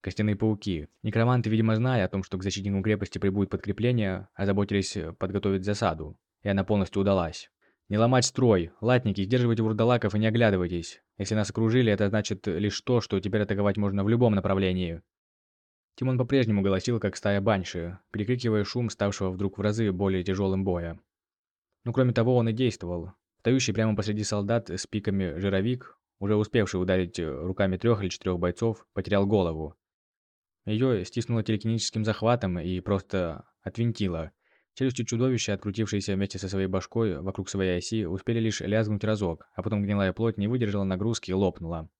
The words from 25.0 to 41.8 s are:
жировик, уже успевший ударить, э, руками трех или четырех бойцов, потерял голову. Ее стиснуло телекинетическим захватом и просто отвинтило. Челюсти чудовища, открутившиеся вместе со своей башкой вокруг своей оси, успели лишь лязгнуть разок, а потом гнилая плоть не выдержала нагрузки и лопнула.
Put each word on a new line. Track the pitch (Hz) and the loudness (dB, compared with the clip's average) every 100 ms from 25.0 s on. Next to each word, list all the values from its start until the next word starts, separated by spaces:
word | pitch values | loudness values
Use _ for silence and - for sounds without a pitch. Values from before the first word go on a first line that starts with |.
| 104 98 92 76 | -2 -2 -2 -2
жировик, | 98 95 107 127 - _ _ _ | 0 0 0 -4 -8 _ _ _
уже | 98 104 | 0 2
успевший | 107 120 98 92 | 2 2 2 0
ударить, | 92 92 90 - | 2 2 0 -4
э, | 80 | -6
руками | 67 87 90 98 92 | -4 -6 0 0 2
трех | 117 107 | 2 2
или | 95 | -2
четырех | - - 90 | -4 -4 0
бойцов, | 87 87 117 107 - | 0 0 -2 -2 -8
потерял | - 90 101 98 | -8 0 2 4
голову. | 104 87 78 76 - _ _ _ _ _ _ _ _ - | 4 2 -2 -8 -12 _ _ _ _ _ _ _ _ -4
Ее | 110 131 110 | 0 2 0
стиснуло | 90 - 113 117 | -2 -6 0 0
телекинетическим | 107 110 113 117 - 110 110 | 0 0 0 -2 -2 -2 -2
захватом | 104 110 120 95 87 | 0 2 2 0 -4
и | 85 90 | -4 -4
просто | 98 98 - 98 87 78 - _ | -2 -2 -2 -2 -2 -6 -14 _
отвинтило. | - - 117 113 98 82 80 _ _ _ _ - | -12 -2 -2 0 -2 -2 -8 _ _ _ _ -4
Челюсти | 131 127 | -2 -2
чудовища, | 120 117 127 120 - | -4 0 0 0 -2
открутившиеся | 98 104 98 110 101 98 95 | -4 -4 -4 -2 -2 -2 -2
вместе | 98 95 | -2 -4
со | 92 | -4
своей | 98 95 | -2 0
башкой | 92 - 117 110 78 | -2 -4 -2 -2 -2
вокруг | 92 92 95 | -6 -6 -6
своей | 98 95 90 | -2 0 0
оси, | - 113 92 | -2 -4 -2
успели | 92 - 117 | -4 -2 0
лишь | 113 107 | 0 -2
лязгнуть | - 107 107 104 | -2 0 0 -2
разок, | 104 107 95 82 - | -2 0 -2 -4 -10
а | - | -6
потом | 95 104 | -2 0
гнилая | 101 101 95 | 0 2 2
плоть | 92 113 110 | 2 -2 0
не | 104 | 0
выдержала | 123 110 101 98 | 0 0 0 0
нагрузки | 92 107 113 - | 0 0 -2 -2
и | |
лопнула. | 95 98 - 82 82 | 2 2 0 -8 -8